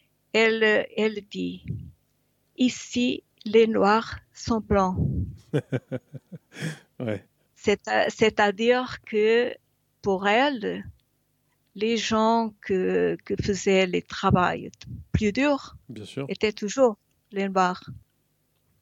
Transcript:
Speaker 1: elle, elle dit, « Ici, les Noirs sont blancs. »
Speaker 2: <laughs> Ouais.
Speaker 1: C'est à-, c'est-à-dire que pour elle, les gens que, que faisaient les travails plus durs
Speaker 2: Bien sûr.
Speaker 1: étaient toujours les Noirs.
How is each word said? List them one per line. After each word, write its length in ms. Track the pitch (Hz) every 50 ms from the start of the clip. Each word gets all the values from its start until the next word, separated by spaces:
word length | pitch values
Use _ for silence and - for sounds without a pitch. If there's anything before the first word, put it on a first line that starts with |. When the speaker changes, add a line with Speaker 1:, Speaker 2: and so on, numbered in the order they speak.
| _ _ _ _ _ _
Speaker 1:
elle, 540 | - 220 226 220 226 226 220 214 214 208 - - -
elle 280 | 214 214 220 214 208 202 -
dit, « 340 | - 185 180 175 180 180 - - - - - - - _ _ _ _ _ _ _ _ _ _ _ _
Ici, 640 | - 254 240 - - - - - 247 247 254 - - - _ _ _ -
les 220 | 214 208 226 226
Noirs 520 | 226 220 202 190 202 214 226 220 - - - - _
sont 280 | - - - - 233 220
blancs. » 360 | - - 208 196 190 185 185 - - - - - - - - - - _
Speaker 2:
<laughs> 1500 | - 135 - - 131 127 - - 135 - _ _ 143 131 _ _ 175 - _ _ - - 156 156 151 - _ _ _ -
Ouais. 240 | 127 110 104 - - _ _ _ _ _ _
Speaker 1:
C'est 300 | _ - 214 202 - - 220
à-, 200 | 220 214 - -
c'est-à-dire 920 | - - 226 214 214 - 208 202 190 196 226 240 247 254 254 - - -
que 500 | - - 226 208 214 220 226 240 240 - - - _ _ _ _ _ _ _ _
pour 260 | - 202 190 180 196 202
elle, 560 | 208 240 277 294 277 214 202 185 175 196 - - - _ _ _ _ _ _ _ _ _ _ _ _ _ _ _ -
les 220 | 196 214 226 233
gens 580 | 214 - - 226 220 220 226 233 233 226 220 - _
que, 560 | - - 190 185 185 185 185 175 180 170 170 175 -
que 100 | - 202 -
faisaient 440 | - 214 196 180 - 202 190 190 190
les 160 | 180 175 175
travails 680 | - - - - - 190 185 185 175 160 165 175 - - - - - - - - - _
plus 200 | - - 214 208
durs 440 | 190 247 277 294 277 269 - - - - _ -
Speaker 2:
Bien 160 | 117 107 101
sûr. 220 | - - 135 139 139
Speaker 1:
étaient 240 | 190 - 220 214
toujours 440 | 208 - 208 196 - 269 262 226 208 - _ _ _ _ _ _
les 160 | 202 196 196 196
Noirs. 420 | 185 190 185 180 180 - - - - - _ _ _ _ _ _ _ _ _ _ _ _ _ _ _ _